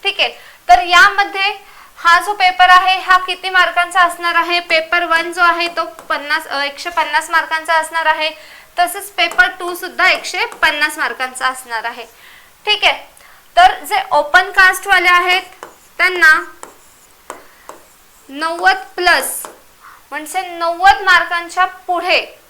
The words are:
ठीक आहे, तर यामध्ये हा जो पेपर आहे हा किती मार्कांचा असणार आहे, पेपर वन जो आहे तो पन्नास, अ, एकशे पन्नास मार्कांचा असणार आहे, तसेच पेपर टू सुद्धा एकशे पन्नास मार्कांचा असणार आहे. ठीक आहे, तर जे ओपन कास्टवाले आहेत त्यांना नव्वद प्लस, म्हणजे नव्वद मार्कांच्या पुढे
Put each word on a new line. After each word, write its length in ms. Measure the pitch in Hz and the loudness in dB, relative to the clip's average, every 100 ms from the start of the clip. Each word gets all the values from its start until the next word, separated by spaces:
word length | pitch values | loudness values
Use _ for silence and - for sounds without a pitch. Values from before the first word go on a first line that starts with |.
ठीक 180 | 392 392 | -4 -4
आहे, 80 | 262 - - - - | -6 -6 -20 -20 2
तर 140 | 359 | 2
यामध्ये 760 | 349 349 392 392 403 392 392 415 - - - - | 4 4 4 4 -4 -2 -4 -4 -14 -20 -20 -4
हा 240 | 339 349 | 2 2
जो 120 | 359 | 2
पेपर 360 | 415 370 370 359 | 0 0 4 6
आहे 320 | 359 370 381 | 6 6 -2
हा 180 | 349 370 | 2 0
किती 320 | 370 359 381 | 0 -8 -2
मार्कांचा 500 | 370 339 339 349 370 | 2 2 2 -2 2
असणार 340 | 349 349 349 | 0 0 -2
आहे, 260 | 339 330 349 | -2 0 -2
पेपर 440 | 339 330 320 349 | 0 -2 0 -4
वन 280 | 349 330 339 | 0 -2 -2
जो 100 | 349 | 0
आहे 260 | 349 339 339 | 2 2 -4
तो 160 | 339 | -6
पन्नास, 600 | 330 339 - 302 285 311 311 | -8 -10 -8 -8 -4 -6 -4
अ, 140 | 277 | -6
एकशे 300 | 285 277 349 | -6 -8 -8
पन्नास 400 | 349 311 302 311 | -4 -2 -2 0
मार्कांचा 440 | 330 320 320 311 | -2 -2 -6 0
असणार 320 | 330 320 330 311 | -2 0 -4 -2
आहे, 240 | 311 311 311 - - - - | 0 -2 -6 -20 -20 -16 -2
तसेच 320 | - 403 392 | -2 -2 -12
पेपर 380 | - 339 339 359 | -2 -2 2 0
टू 260 | 349 359 | 0 -8
सुद्धा 360 | 349 359 - 359 | -8 -10 0 0
एकशे 340 | 311 - 359 | 0 -4 -6
पन्नास 540 | 453 - 330 294 302 311 | -6 -2 -2 0 -4 -4
मार्कांचा 480 | 269 233 254 247 262 | -6 -6 -8 -4 -6
असणार 380 | 262 240 226 | -6 -10 -10
आहे. 200 | 226 247 226 - - - - _ - | -10 -12 -18 -20 -20 -20 -20 _ -4
ठीक 180 | 415 | 0
आहे, 220 | 359 269 - - - - _ - | 0 -2 -8 -20 -20 -20 _ 4
तर 240 | - - | 4 4
जे 220 | 185 427 - | -4 -4 0
ओपन 400 | 294 294 370 381 | -2 2 2 2
कास्टवाले 580 | 392 370 381 403 370 349 | 4 4 4 0 2 4
आहेत 340 | 349 359 370 370 - - - _ _ | 2 2 -2 -4 -18 -20 -20 _ _
त्यांना 460 | 359 370 330 320 349 - - - - _ _ _ _ - - _ - - _ _ _ _ _ | -2 4 4 4 0 -16 -20 -20 -20 _ _ _ _ -20 -20 _ -20 -20 _ _ _ _ _
नव्वद 480 | 277 320 - 370 381 - - | -8 -8 -2 0 0 -6 -4
प्लस, 460 | 349 302 262 - - - _ _ - - _ | 0 2 0 -10 -14 -18 _ _ -20 -20 _
म्हणजे 300 | 285 302 370 | -14 -8 -8
नव्वद 640 | 370 339 339 339 381 403 | -8 -6 -6 2 2 4
मार्कांच्या 600 | 381 349 339 349 339 359 | 4 2 2 -6 -6 -2
पुढे 760 | 370 370 - 349 349 311 220 - _ | -2 -4 -6 -4 0 -2 -2 -16 _